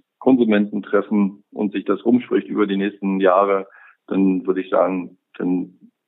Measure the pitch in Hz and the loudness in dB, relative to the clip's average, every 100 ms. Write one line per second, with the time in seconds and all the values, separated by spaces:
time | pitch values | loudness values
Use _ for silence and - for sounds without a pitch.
0 | _ - 131 131 113 104 104 104 - 101 | _ -4 2 4 4 2 0 -4 -2 -2
1 | 98 107 98 101 _ - 104 101 98 98 | 0 0 0 -4 _ -6 -6 -4 -4 -2
2 | 117 123 - 101 - 110 104 98 98 104 | 2 0 0 -4 -2 -2 -2 -2 -4 -4
3 | 98 95 95 90 98 98 95 - - _ | -4 0 2 4 2 0 -4 -16 -20 _
4 | - 92 98 92 87 92 90 92 87 92 | -6 0 2 2 -2 -4 -2 0 0 -2
5 | 85 - _ - 90 90 87 _ - _ | -8 -14 _ -8 -4 -4 -4 _ -20 _